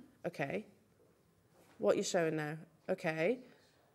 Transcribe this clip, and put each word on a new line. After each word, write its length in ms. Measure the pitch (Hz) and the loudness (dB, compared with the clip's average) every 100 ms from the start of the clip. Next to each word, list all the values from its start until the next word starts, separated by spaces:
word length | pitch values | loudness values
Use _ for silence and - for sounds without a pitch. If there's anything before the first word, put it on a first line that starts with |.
| - _ - | -18 _ -8
Okay. 400 | - 143 185 - - _ _ _ _ _ _ _ _ - - | -4 -4 -4 -8 -20 _ _ _ _ _ _ _ _ -20 0
What 140 | 202 | 2
are 40 | - | 4
you 40 | |
showing 320 | 196 190 160 | 2 2 2
now? 220 | 156 151 160 - _ - | 0 -4 -8 -14 _ -6
Okay. 500 | 185 165 160 175 254 - - _ _ _ | -2 0 2 2 0 -6 -20 _ _ _